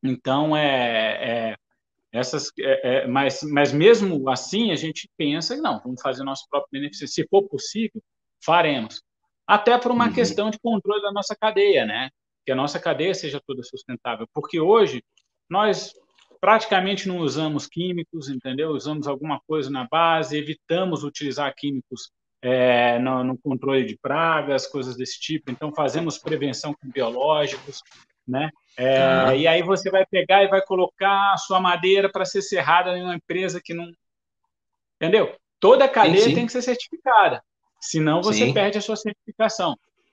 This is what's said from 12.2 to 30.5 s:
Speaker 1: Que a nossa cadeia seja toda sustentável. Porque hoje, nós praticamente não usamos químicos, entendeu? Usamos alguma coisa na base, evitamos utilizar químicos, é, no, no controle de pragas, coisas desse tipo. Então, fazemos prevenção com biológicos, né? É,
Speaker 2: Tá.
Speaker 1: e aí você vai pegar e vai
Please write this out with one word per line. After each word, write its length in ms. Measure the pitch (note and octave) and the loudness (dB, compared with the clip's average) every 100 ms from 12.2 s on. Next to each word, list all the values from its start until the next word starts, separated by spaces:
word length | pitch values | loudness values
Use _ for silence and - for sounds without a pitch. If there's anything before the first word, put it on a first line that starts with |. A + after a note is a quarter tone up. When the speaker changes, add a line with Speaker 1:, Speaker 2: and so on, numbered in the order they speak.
| _ _ - | _ _ -4
Speaker 1:
Que 60 | |
a 40 | C3 | -2
nossa 240 | C#3+ E3 | -2 -2
cadeia 320 | F3 C3+ E3 | -4 -2 -2
seja 260 | F#3 D#3 C#3+ - | -2 -6 -10 -10
toda 160 | C3 | -12
sustentável. 640 | B2 C3+ - A#2+ B2 A2 A2+ | -10 -16 -14 -12 -8 -8 -8
Porque 260 | - C#3+ E3+ | -8 -6 -2
hoje, 460 | D#3+ A3 F#3+ B2+ _ _ _ _ _ | 4 4 4 0 _ _ _ _ _
nós 420 | F3+ G#3+ F#3 - - _ _ _ _ | 0 0 0 -4 -18 _ _ _ _
praticamente 680 | F#3+ A3 A3 F#3+ F#3+ G3 F#3+ | 2 4 4 0 0 -4 -6
não 100 | F3+ | -4
usamos 480 | D#3 B2+ D#3+ D3 - | -4 -2 -4 -4 -6
químicos, 640 | - F3+ F3 D#3+ E3 C3+ | -8 -6 -6 -8 -12 -10
entendeu? 420 | C3 C3 C3 D#3+ | -10 -8 -6 -4
Usamos 380 | D3 C#3+ D3+ D3 | -4 -4 -6 -6
alguma 320 | C3+ D#3 C#3 | -6 -6 -8
coisa 280 | _ D#3 C3 | _ -4 -4
na 200 | C#3 A#2+ | -6 -2
base, 480 | D#3+ E3 D#3+ D#3 D3+ | 2 2 2 -2 -6
evitamos 640 | D3 D#3 _ E3+ F#3 D3+ | -6 -12 _ -2 -2 -4
utilizar 500 | C#3+ - D3 C3 C#3+ - | -8 -8 -8 -4 -6 -6
químicos, 560 | C#3+ C#3 - - - _ _ _ | -8 -8 -10 -16 -18 _ _ _
é, 600 | B2+ B2+ B2+ A#2+ A#2+ A#2+ | -2 2 4 4 2 0
no, 240 | B2+ C3 | 0 -2
no 120 | B2+ B2+ | -4 -4
controle 480 | - C3 C#3 C3+ | -6 -4 0 0
de 140 | A#2 G#2+ | -2 -6
pragas, 640 | C3+ D3 E3 D#3+ C#3 C3+ | -6 -2 0 0 0 -2
coisas 320 | - C#3+ B2+ B2 | -2 -8 -8 -8
desse 220 | B2+ - | -10 -10
tipo. 320 | - D#3 - | -8 -8 -8
Então, 240 | B2 D3+ | -10 -8
fazemos 420 | D3 C#3+ C#3+ E3 - | -4 -2 -2 -6 -6
prevenção 560 | - D3+ C#3 B2 D3+ | -6 -4 -4 -6 -8
com 160 | C#3+ C3+ | -10 -10
biológicos, 920 | C3 A#2 B2 C#3 D#3 C#3+ - - - _ - _ _ | -4 -4 -2 0 2 0 -4 -12 -18 _ -20 _ _
né? 260 | - B2+ D#3 - _ - | -8 -6 -6 -10 _ -4
É, 200 | B2+ C3+ | 2 4
Speaker 2:
Tá. 380 | C3+ C3+ C3 | 4 4 4
Speaker 1:
e 140 | C3+ D#3+ | 4 4
aí 140 | E3 | 4
você 280 | F3 F#3+ F#3+ | 2 0 2
vai 160 | F#3+ F#3 | 2 2
pegar 380 | F#3+ E3+ F#3+ | 0 4 6
e 40 | |
vai 140 | G3 | 6